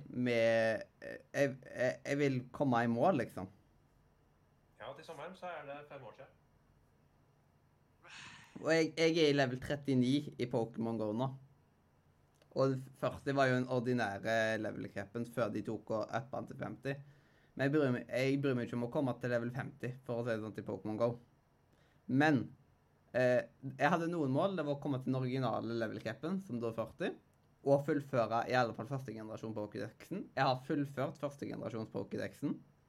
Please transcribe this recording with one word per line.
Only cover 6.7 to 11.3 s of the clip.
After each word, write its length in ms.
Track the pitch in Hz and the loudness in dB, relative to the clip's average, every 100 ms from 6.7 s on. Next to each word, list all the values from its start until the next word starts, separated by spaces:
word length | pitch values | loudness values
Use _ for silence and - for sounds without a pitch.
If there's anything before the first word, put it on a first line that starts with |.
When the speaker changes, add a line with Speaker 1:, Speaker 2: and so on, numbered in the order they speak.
| _ _ _ _ _ _ _ _ _ _ _ _ _ - - - - - - | _ _ _ _ _ _ _ _ _ _ _ _ _ -20 -18 -18 -18 -18 -6
Speaker 1:
Og 140 | 135 | 2
jeg, 220 | 165 160 | 4 2
jeg 240 | 156 165 165 | 4 4 6
er 120 | 151 | 6
i 80 | 143 | 6
level 220 | 135 127 | 2 0
trettini 540 | - 143 - 131 123 143 147 | -4 -4 2 4 6 4 0
i 160 | - 123 | -4 -2
Pokémon 520 | 127 117 - 113 113 | 0 0 -2 -2 -2
Go 120 | 107 | -2
nå. 160 | 110 131 | 0 -2